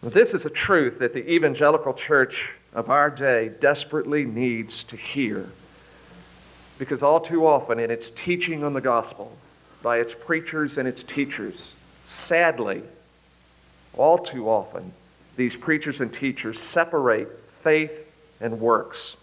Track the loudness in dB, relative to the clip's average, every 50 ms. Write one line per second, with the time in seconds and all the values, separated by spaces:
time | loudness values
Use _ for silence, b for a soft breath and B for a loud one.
0 | -8 2 6 6 6 6 4 -4 -4 -4 -6 -4 0 2 4 4 4 2 0 0
1 | -2 -2 -2 -2 -2 2 2 4 4 2 2 4 4 4 4 4 2 0 -4 -4
2 | -2 2 4 4 4 4 0 -10 -10 -10 -12 -16 _ _ -6 -6 -2 2 2 4
3 | 4 2 0 0 0 2 2 2 2 0 -4 2 2 2 2 2 -2 -4 -4 -4
4 | -2 0 -2 -2 -2 -2 -2 -2 -2 0 -2 -2 -6 -10 -12 -16 -16 -16 -16 -16
5 | -12 -8 -4 -2 -2 -2 -2 -4 -8 -10 -16 -20 -20 B B B B B B B
6 | B B B B B B -20 -20 -20 -20 -20 -20 -20 -20 -12 -12 -6 -6 -4 2
7 | 4 4 4 4 2 2 0 4 6 6 6 6 4 0 -2 0 0 -2 -2 -4
8 | -6 -12 -14 -10 -4 -2 -2 -2 -2 -4 -4 -4 -4 -4 -4 -2 0 2 2 2
9 | 0 -2 -10 -14 -16 -16 -16 -20 -20 -20 -20 _ _ -20 -20 -8 -4 0 0 0
10 | 0 -2 -4 -16 -6 -4 -4 -4 -4 -6 -4 -2 -4 -2 -2 -2 -4 -4 -4 -6
11 | -12 -10 -4 -4 -4 -4 -4 -8 -8 -8 -10 -12 -16 -20 -20 -20 -20 -20 -20 -20
12 | -18 -12 -10 -8 -2 0 2 4 4 2 2 0 -2 -4 -4 -6 -8 -14 -20 -20
13 | _ _ _ _ _ _ _ _ _ _ _ _ _ _ _ _ _ _ _ 2
14 | 4 4 4 4 2 -4 -10 -6 -2 0 0 0 0 -4 -10 -12 -12 -12 -18 -20
15 | _ _ _ _ _ _ -4 -2 -2 -2 -2 -6 -2 -2 -2 -2 -2 -6 -4 -4
16 | -6 -6 -6 -6 -4 -4 -4 -4 -8 -8 -8 -6 -6 -2 0 0 0 0 0 0
17 | 2 4 2 2 0 -6 -10 -20 -20 -20 _ -4 2 2 2 4 2 -2 -8 -14
18 | -16 -20 _ _ _ _ _ _ -6 -6 -6 0 2 4 4 4 2 -2 -12 -14
19 | -14 -14 -16 -18